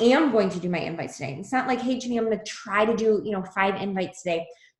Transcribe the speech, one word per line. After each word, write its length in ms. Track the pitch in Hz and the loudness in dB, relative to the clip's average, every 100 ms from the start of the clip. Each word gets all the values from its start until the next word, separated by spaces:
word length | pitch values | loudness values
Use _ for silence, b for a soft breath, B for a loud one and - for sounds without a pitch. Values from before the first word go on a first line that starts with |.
am 320 | 233 269 311 | 4 6 6
going 160 | 220 190 | 4 2
to 80 | 175 | 0
do 100 | 180 | -2
my 120 | 170 | -2
invites 380 | - 165 - - | -4 -6 -8 -8
today. 180 | 131 139 | -8 -8
It's 140 | - | -4
not 160 | 254 254 | -2 -2
like, 120 | 247 | -2
Hey, 180 | 240 254 | -2 -2
Ginny, 180 | 240 233 | -2 -2
I'm 80 | |
gonna 180 | 226 214 | 0 -2
try 400 | - - 220 196 | -4 -12 -4 2
to 120 | 220 214 | 2 4
do, 260 | 220 208 | 4 2
you 60 | 208 | 2
know, 140 | 196 180 | -4 -4
five 260 | 196 196 196 | 0 0 0
invites 420 | 202 190 180 - | -2 -2 -4 -6
today. 240 | 180 165 165 B B B | -4 -4 -4 B B B